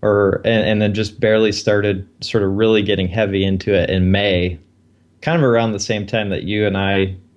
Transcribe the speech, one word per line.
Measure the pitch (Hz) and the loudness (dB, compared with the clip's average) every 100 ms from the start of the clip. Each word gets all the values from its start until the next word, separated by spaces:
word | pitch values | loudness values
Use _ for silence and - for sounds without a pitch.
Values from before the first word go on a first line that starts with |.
or, | 104 101 101 - | 2 2 2 0
and, | - 113 98 | 0 0 2
and | 107 | 0
then | 104 | 0
just | 104 107 - | 0 -4 -2
barely | 110 110 110 | 2 2 2
started | 101 - 104 104 95 95 _ | 0 0 0 0 -2 -6 _
sort | - 113 | -4 -2
of | 98 | 0
really | 98 110 110 | 0 2 2
getting | 98 98 92 | 2 0 -2
heavy | 101 107 98 95 | -2 0 0 0
into | 95 - | -2 0
it | 98 - | 0 0
in | 95 92 | 0 2
May, | 95 101 92 90 87 _ _ _ _ _ _ | 2 2 0 -2 -6 _ _ _ _ _ _
kind | 147 165 | -2 0
of | |
around | 135 117 113 | 2 2 0
the | 104 | -4
same | - 107 101 | -4 -6 -2
time | 113 104 | -4 -4
that | 90 | -6
you | 92 107 104 | -4 -2 0
and | 95 | 0
I | 98 98 95 92 _ | 0 0 -2 -4 _